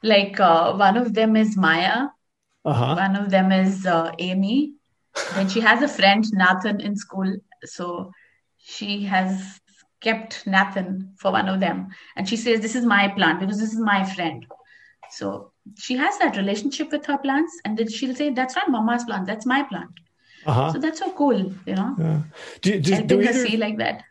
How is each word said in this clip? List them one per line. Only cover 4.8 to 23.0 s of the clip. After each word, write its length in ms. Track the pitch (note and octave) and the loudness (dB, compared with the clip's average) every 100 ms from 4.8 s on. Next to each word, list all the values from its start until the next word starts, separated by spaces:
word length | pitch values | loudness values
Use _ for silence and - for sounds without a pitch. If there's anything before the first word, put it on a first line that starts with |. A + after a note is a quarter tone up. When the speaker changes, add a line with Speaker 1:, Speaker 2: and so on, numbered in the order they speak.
| _ _ _ - - F#3+ | _ _ _ -10 -6 -2
Speaker 1:
Then 120 | G3 | 0
she 140 | A3+ | 2
has 200 | A3 A#3+ | 4 4
a 60 | D4 | 2
friend, 380 | - G3 G3+ A3 | 4 4 6 2
Nathan, 480 | G3+ F#3 F#3+ G#3+ G3+ | 4 4 2 0 -4
in 140 | G3+ G3+ | -4 -8
school. 380 | - F#3+ F#3+ F#3+ _ _ - | -8 -4 -4 -4 _ _ -20
So 460 | - F3 F3 F#3+ - _ _ _ _ | -10 -8 -8 -12 -18 _ _ _ _
she 460 | - - G3+ G3+ G3+ | -20 -12 -6 -6 0
has 540 | F#3+ F#3 F#3+ - - _ _ _ _ | 0 0 -4 -8 -18 _ _ _ _
kept 440 | A3 A3 - - - | -2 -2 -6 -10 0
Nathan 680 | F#3+ F#3+ G3 F3+ F#3+ F#3+ _ | 2 2 -2 -6 -8 -10 _
for 140 | G3 | -2
one 160 | F#3 F#3+ | 0 0
of 120 | F#3+ | 0
them. 280 | F3+ F3+ - - - - | 0 -2 -8 -14 -16 -8
And 120 | F#3+ | -4
she 80 | A3+ | -4
says, 220 | A3+ A3 | 0 0
"This 140 | A3 B3+ | 0 -2
is 100 | A#3+ | 2
my 220 | G3+ G3 | 4 2
plant 300 | G3 E3+ F3 | 2 2 2
because 200 | F#3+ G#3 | -2 -2
this 140 | A3 | -2
is 60 | A3 | -2
my 240 | A3 G3 | 0 2
friend." 420 | F#3+ - D#3 B2 - - _ - - _ - | 0 -4 -6 -6 -16 -20 _ -20 -20 _ -20
So 400 | - G2+ G2 - _ - - | -10 -8 -8 -14 _ -20 -18
she 180 | - B3+ | -6 -2
has 220 | D#4+ G4+ | -2 0
that 180 | E4 G3 | 0 0
relationship 560 | G3 G#3+ C#4+ - D4+ | -2 -2 -4 -6 -6
with 140 | D4 - | -6 -4
her 120 | C#4 | -4
plants. 360 | C#4 C4+ E4 - | 0 0 -2 -4
And 140 | - G#3+ | -8 -4
then 100 | A3+ | -4
she'll 260 | - C4 B3+ | -4 -6 -2
say, 140 | D4 | -2
"That's 240 | B3 B3+ F#4 | -2 -2 -2
not 140 | F#4 | 0
Mama's 340 | A#3+ A3 A#3+ A#3+ | 0 0 0 -2
plant. 220 | G3+ F#3 | -6 -6
That's 180 | A3 B3 | -6 0
my 180 | C4+ | 0
plant." 280 | C#4+ E3+ F3+ - _ _ _ _ - | 0 -8 -12 -20 _ _ _ _ -2
Speaker 2:
Uh-huh. 280 | B2 C#3+ | 0 0
Speaker 1:
So 60 | E3 | 0
that's 200 | D#4 D#4+ | -4 -4
so 120 | F#4+ | -6
cool, 260 | - C#4+ G#3 F#3 - - | 0 2 2 0 -6 -6
you 100 | F#3+ | -4
know, 200 | A3+ B3+ | -2 -2
Speaker 2:
Yeah. 240 | D#3+ D#3 D3+ - - - | 0 0 -4 -12 -20 -4
Do, 180 | F3+ G3+ | -2 0
do, 100 | D3 | 2
Speaker 1:
helping 160 | G3 | 0